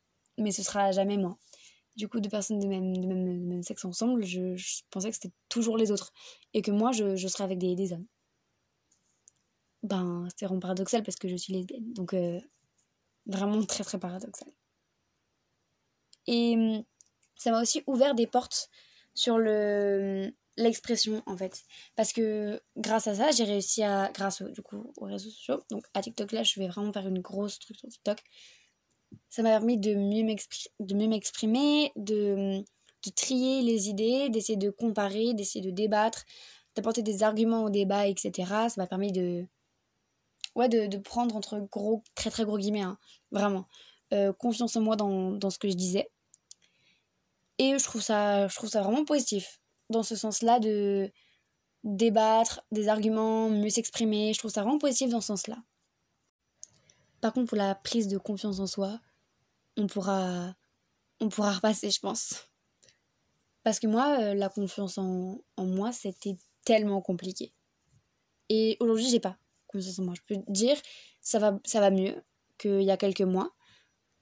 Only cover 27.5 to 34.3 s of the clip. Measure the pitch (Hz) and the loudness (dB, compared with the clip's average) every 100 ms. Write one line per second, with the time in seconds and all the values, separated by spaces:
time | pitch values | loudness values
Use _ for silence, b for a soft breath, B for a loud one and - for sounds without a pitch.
27.5 | - - 220 - - - 220 - B B | -8 -16 -20 -20 -6 -4 -4 -6 B B
28.5 | B B B _ _ _ - _ - 220 | B B B _ _ _ -20 _ 0 4
29.5 | 220 226 233 208 202 202 214 220 208 - | 4 4 2 2 2 2 2 0 -2 -6
30.5 | - - - 190 202 214 220 - - 214 | -12 -14 -12 -4 0 2 0 -2 -2 0
31.5 | 240 294 294 294 - 202 214 202 196 196 | 4 4 4 2 -2 -2 0 2 0 0
32.5 | 196 202 _ _ _ 196 - - 262 262 | -2 -6 _ _ _ -8 -4 0 2 2
33.5 | 269 240 220 196 196 220 262 277 | 2 2 2 0 0 2 2 2